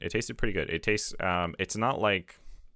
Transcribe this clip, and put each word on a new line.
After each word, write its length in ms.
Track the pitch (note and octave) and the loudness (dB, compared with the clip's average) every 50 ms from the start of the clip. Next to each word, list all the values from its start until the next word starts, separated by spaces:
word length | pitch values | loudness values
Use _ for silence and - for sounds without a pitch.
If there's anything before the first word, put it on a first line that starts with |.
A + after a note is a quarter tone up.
It 60 | - F2 | -6 -2
tasted 260 | - A2 - - A2+ | -2 -2 -2 -2 -2
pretty 160 | - B2+ A2+ F#2 | 0 0 0 2
good. 140 | F2+ D2 - | 0 0 0
It 120 | - E2 | -2 0
tastes, 320 | - A2+ G#2+ G#2 - - - - | 2 2 2 2 0 -4 -4 -2
um, 340 | F2 F#2 F2+ F2+ F2 E2+ - - | 0 2 2 2 0 0 -2 -4
it's 160 | F#2+ - - | -4 -2 0
not 240 | G#2+ A2 B2+ - - | 0 0 0 2 2
like, 400 | G#2 G#2 G2 F#2 E2+ - - - - - - - - - - | 2 2 2 2 0 -6 -16 -18 -16 -16 -16 -16 -18 -20 -20